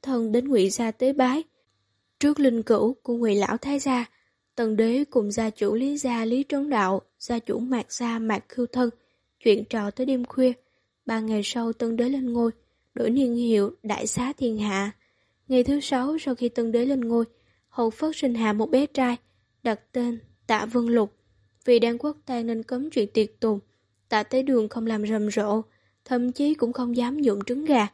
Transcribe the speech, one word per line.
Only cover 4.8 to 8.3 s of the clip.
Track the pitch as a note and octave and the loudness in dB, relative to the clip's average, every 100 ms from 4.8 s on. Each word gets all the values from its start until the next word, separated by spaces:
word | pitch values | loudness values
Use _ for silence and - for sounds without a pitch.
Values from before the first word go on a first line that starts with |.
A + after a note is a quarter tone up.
| A3+ B3+ D4 | 2 2 0
cùng | B3 G#3 | 0 0
gia | G#3 A3 | -2 -4
chủ | - G3+ | -2 0
Lý | A3 C4+ D4 | 0 0 -2
gia | B3+ A3+ | -2 -2
Lý | A3+ B3+ C#4 | 0 -2 -2
Trấn | C#4+ D4 | -2 0
Đạo, | A#3 F#3 F#3+ - _ | 2 2 0 -4 _
gia | - A#3 | -6 -6
chủ | - - | -4 -6
Mạc | B3 B3 - | -2 -4 -4
gia | - A#3 A3+ | -6 -4 -4
Mạc | A3 | -2